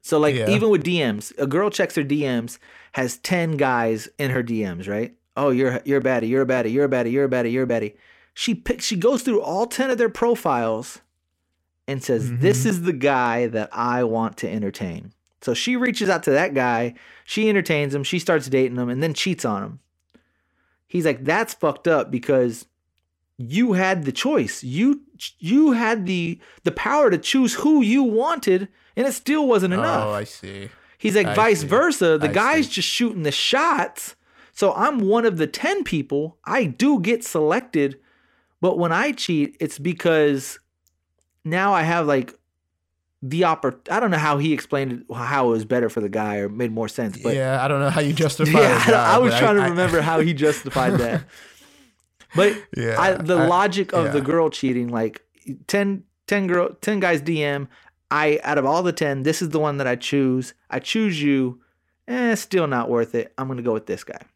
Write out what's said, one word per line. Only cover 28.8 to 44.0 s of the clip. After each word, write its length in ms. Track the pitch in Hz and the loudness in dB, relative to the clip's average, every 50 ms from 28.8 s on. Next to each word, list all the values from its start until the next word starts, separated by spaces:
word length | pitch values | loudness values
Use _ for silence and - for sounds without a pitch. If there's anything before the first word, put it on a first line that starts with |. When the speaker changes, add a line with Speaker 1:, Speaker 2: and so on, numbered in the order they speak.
| _ _ _ | _ _ _
Speaker 1:
and 100 | - 247 | -2 -2
it 60 | 277 226 | -2 -2
still 340 | - _ 240 285 311 294 | -4 _ 0 0 2 4
wasn't 280 | 262 233 202 180 185 175 | 4 4 4 4 2 0
enough." 320 | 190 - - - - 110 107 | 0 0 0 0 0 -2 -2
Speaker 2:
Oh, 40 | 104 | -2
I 120 | 101 104 | -4 -6
see. 460 | - - - - 95 98 98 98 - - _ _ _ _ _ | -8 -12 -16 -14 -14 -12 -12 -14 -14 -16 _ _ _ _ _
Speaker 1:
He's 160 | - 214 190 | -4 0 2
like, 100 | 208 196 | 2 2
Speaker 2:
I 80 | - 202 | 2 2
Speaker 1:
Vice 260 | 208 214 226 214 160 | 2 4 4 2 2
Speaker 2:
see. 60 | 151 | 0
Speaker 1:
versa, 520 | 139 190 240 311 349 277 - 185 165 160 156 | 0 2 2 2 2 2 2 4 4 4 4
the 120 | 147 151 | 2 0
Speaker 2:
I 20 | - | 0
Speaker 1:
guy's 340 | 185 214 254 302 320 269 | 2 2 2 2 0 0
Speaker 2:
see. 60 | - - | -2 -2
Speaker 1:
just 140 | 202 - - | -4 -4 -4
shooting 360 | - - 240 233 220 185 156 | -2 -2 -2 -2 -2 -2 -4
the 80 | 147 139 | -2 -2
shots. 840 | - - - - 262 311 349 302 262 - - - - - - - _ _ _ _ _ - _ _ | -2 -2 0 0 2 2 0 0 0 -2 -4 -6 -12 -14 -14 -16 _ _ _ _ _ -20 _ _
So 200 | - 208 196 - | 0 0 0 2
I'm 280 | 107 208 285 302 247 | 2 0 0 0 0
one 260 | 202 190 214 233 226 | 0 2 2 2 2
of 100 | 226 190 | 0 0
the 100 | 160 156 | 0 -2
ten 380 | - - - - 311 392 403 320 | -2 -2 -4 -2 -2 -2 -2 -2
people. 540 | - - 156 139 - 143 143 151 160 - _ _ | -2 -2 -4 -2 -2 -4 -4 -4 -4 -10 _ _
I 200 | - 190 269 240 | -2 0 0 0
do 360 | 156 120 - 240 277 294 233 | 0 -2 0 2 2 2 2
get 240 | 170 202 240 226 240 | 2 0 0 -2 -2
selected, 720 | - - 170 151 151 170 240 247 - - 160 143 139 135 - _ _ _ _ _ _ _ _ _ _ _ _ - | -4 -2 0 2 2 2 0 -2 -2 0 0 0 0 -2 -8 _ _ _ _ _ _ _ _ _ _ _ _ 0
but 140 | 185 - 165 | 0 0 2
when 140 | 175 170 165 | 0 0 0
I 200 | 180 240 294 285 | 0 0 -2 -2
cheat, 460 | - - - 175 151 143 139 - _ | -4 -4 -2 0 0 0 -2 -4 _
it's 180 | 165 147 - - | -8 -8 -8 -6
because 800 | 139 175 175 175 - 175 160 156 151 147 143 135 131 - - - _ _ _ _ _ _ _ _ _ _ _ _ _ _ _ _ _ | -6 -6 -6 0 2 2 4 4 4 4 2 0 -4 -10 -16 -16 _ _ _ _ _ _ _ _ _ _ _ _ _ _ _ _ _
now 300 | 160 160 180 190 202 202 | -4 -2 0 2 2 2
I 80 | 175 156 | 2 2
have, 240 | 160 170 175 160 | 2 2 0 2
like, 260 | 147 143 135 123 - - _ _ _ _ _ _ _ _ _ _ _ _ _ _ _ _ _ | 2 2 0 0 -4 -12 _ _ _ _ _ _ _ _ _ _ _ _ _ _ _ _ _
the 220 | - 131 135 165 180 | -10 -6 0 2 2
oppor-, 360 | 165 160 - - 131 123 - _ - | 2 2 2 -2 -4 -4 -4 _ -4
I 100 | 165 214 | -2 0